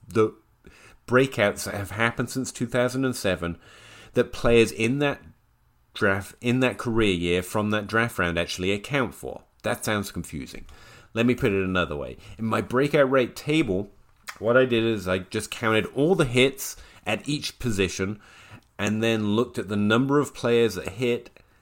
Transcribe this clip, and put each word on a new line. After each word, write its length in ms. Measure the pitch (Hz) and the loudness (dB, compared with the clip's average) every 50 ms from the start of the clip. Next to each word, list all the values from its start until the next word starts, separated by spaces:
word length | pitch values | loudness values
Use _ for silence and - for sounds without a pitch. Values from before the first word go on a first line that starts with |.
| - - | -18 -2
the 260 | - 113 110 107 - - _ _ _ _ _ - - - - - - _ _ - | 2 2 2 2 0 -6 _ _ _ _ _ -20 -20 -20 -20 -20 -20 _ _ 2
breakouts 560 | 117 127 139 135 - 120 104 104 104 - - | 4 4 4 4 2 2 2 2 2 0 -6
that 120 | 101 95 | -8 -6
have 160 | 101 101 - | -8 -8 -8
happened 380 | 95 104 113 120 - - 123 - | -2 0 0 0 0 -2 -6 -4
since 220 | - 131 127 - | -4 -6 -6 -6
two 160 | - - 123 117 | -6 -6 -6 -2
thousand 380 | - 123 123 123 123 131 135 | 0 0 0 0 0 -2 -2
and 100 | 131 123 | -2 -4
seven 420 | - - 98 92 82 85 85 85 - - - - - - - - - - - - | -2 -2 -2 -2 0 -2 -6 -6 -8 -12 -20 -20 -20 -20 -20 -20 -20 -20 -4 0
that 200 | 123 120 - - | 0 0 0 -2
players 400 | - - 120 117 117 113 101 - | -2 2 4 6 6 6 4 2
in 260 | - 113 117 135 143 | 0 0 0 0 0
that 220 | 147 143 127 - - - - _ _ _ _ _ _ _ _ _ _ _ _ | 0 -2 -2 -4 -10 -18 -20 _ _ _ _ _ _ _ _ _ _ _ _
draft, 420 | - 110 101 95 101 98 - - - | 0 2 2 2 2 -2 -8 -14 -6
in 180 | - 123 120 127 | -2 0 2 2
that 180 | 131 123 101 - | 2 0 0 -2
career 360 | - 123 110 113 110 101 92 | -4 -2 2 2 4 4 2
year 280 | 85 85 87 87 90 | 2 2 2 0 0
from 280 | 90 - - 110 104 107 | 0 -2 -2 -2 0 0
that 180 | 107 107 104 101 | 0 -2 -2 -2
draft 320 | 107 113 117 120 - - | 0 0 0 0 0 -2
round 180 | 90 85 85 85 | -2 0 0 -2
actually 360 | 85 - - - 90 95 101 | -2 -4 -4 -4 -2 -2 -2
account 400 | 101 - - 143 143 123 95 - | -2 -4 -4 -2 -2 -2 -4 -6
for. 300 | - - 64 - - - _ _ _ - | -10 -12 -12 -12 -12 -16 _ _ _ -6
That 220 | 107 104 - - | -6 -6 -4 -4
sounds 260 | - 107 104 101 - | -2 -2 -2 -2 -4
confusing. 540 | - 90 82 - - 71 65 - - - - - - - - - - - - _ _ | -8 -10 -10 -8 -10 -10 -10 -10 -12 -16 -16 -16 -18 -20 -20 -20 -20 -20 -20 _ _
Let 120 | 110 120 | 0 2
me 100 | 123 123 | 2 2
put 180 | 123 131 113 98 | 2 2 0 2
it 100 | 98 95 | 2 0
another 320 | 92 92 90 87 80 78 | 0 0 0 0 0 -4
way. 220 | 71 65 62 65 - - - - - | -8 -8 -10 -12 -14 -18 -20 -12 -8
In 60 | 113 | -4
my 160 | 110 107 110 | -2 -2 -2
breakout 500 | 101 - 117 127 143 143 156 151 139 131 | -2 0 0 0 0 2 4 4 4 4
rate 280 | 135 135 123 - - - | 4 2 2 0 -4 -8
table, 540 | - 147 151 160 156 113 92 95 104 - - - - _ _ _ _ - - - | -6 -2 0 0 0 0 -2 -2 -4 -6 -12 -20 -20 _ _ _ _ -18 -14 -4
what 180 | 92 110 120 131 | 0 2 4 4
I 80 | 131 | 4
did 180 | 123 117 113 113 | 4 2 2 2
is 240 | 113 113 104 90 92 | 2 0 -2 -2 -2
I 120 | 90 95 | -2 -2
just 300 | 90 - - 110 107 - | -2 -4 -6 -6 -6 -6
counted 360 | - - 120 110 110 110 98 - - | -8 -4 0 2 2 2 2 0 -2
all 200 | 127 143 165 190 | 0 2 2 4
the 100 | 165 160 | 2 2
hits 500 | 120 117 127 127 135 - - - - - - - - - - - | 2 4 4 4 4 2 -2 -10 -12 -12 -14 -18 -20 -20 -10 -6
at 240 | - 110 107 - 131 | -4 -4 -4 -2 -4
each 280 | 147 139 - - - - | -4 -4 -4 -8 -10 -6
position 600 | - 123 107 98 95 90 - - 95 95 107 - - - - - - - - - - _ _ - | -4 -2 0 0 0 0 0 -4 -4 -4 -6 -10 -14 -20 -20 -20 -20 -20 -20 -20 -20 _ _ -4
and 240 | 101 101 107 110 | -2 -2 0 0
then 340 | 113 113 113 110 107 104 104 | 2 0 2 2 2 2 2
looked 220 | 113 123 123 - 120 | 2 0 -2 -4 -8
at 120 | 98 92 | -6 -4
the 80 | 107 101 | -2 0
number 420 | 104 104 110 120 135 135 139 147 | 2 4 4 4 4 2 2 0
of 140 | 135 - - | 0 0 -4
players 420 | - - 120 120 117 117 110 98 | -4 0 2 4 4 4 2 0
that 140 | 90 87 92 | -4 -8 -8
hit 400 | 92 107 127 120 120 117 - - - - - _ _ _ | -6 -4 -2 -2 -2 -2 -4 -12 -20 -20 -20 _ _ _